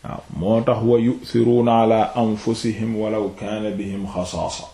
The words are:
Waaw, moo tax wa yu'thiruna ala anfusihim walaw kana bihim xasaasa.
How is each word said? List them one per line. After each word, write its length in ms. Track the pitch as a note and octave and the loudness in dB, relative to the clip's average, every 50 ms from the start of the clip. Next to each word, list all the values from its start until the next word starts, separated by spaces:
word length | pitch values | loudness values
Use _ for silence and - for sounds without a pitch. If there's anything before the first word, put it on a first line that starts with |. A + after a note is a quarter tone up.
| - | -10
Waaw, 180 | - - - - - - | -10 -12 -12 -12 -12 -8
moo 240 | C#2+ E2+ G2+ A2+ A2+ | -4 0 2 2 2
tax 160 | A#2 C3 B2 G#2+ A2 | 4 2 0 2 4
wa 160 | A2+ A#2+ A#2+ | 4 4 4
yu'thiruna 800 | A2+ B2 C3 - - - - A#2 A2+ A#2+ A#2+ A#2+ A#2+ A#2 A#2 A2+ | 4 2 0 -2 -6 -2 0 2 4 4 4 4 4 4 4 4
ala 300 | A2+ A2 A2+ A2 G#2+ - - | 6 4 4 4 2 0 0
anfusihim 800 | A#2+ A#2 A2 G#2+ G#2 - A2+ A2+ - - A#2 G#2 G2+ A2 A2+ A2+ G#2+ | 0 0 0 0 -2 -2 -4 -4 -2 -2 -4 -4 -2 -4 -4 -2 -2
walaw 240 | A2 G#2+ A2 A2 G2+ G2 G2 - | -2 -2 -2 -2 -2 -4 -6 -8
kana 320 | A2 G2+ G#2+ G#2+ G#2+ G#2+ | -8 -8 -6 -4 -4 -6
bihim 340 | F#2+ G2 G2 G2 G2 G2+ G2 - - | -6 -6 -6 -6 -6 -6 -8 -6 -6
xasaasa. 520 | F#2 F2+ F2 - E2 D#2+ D#2 - - - - | -6 -6 -4 -4 -6 -6 -6 -6 -10 -12 -16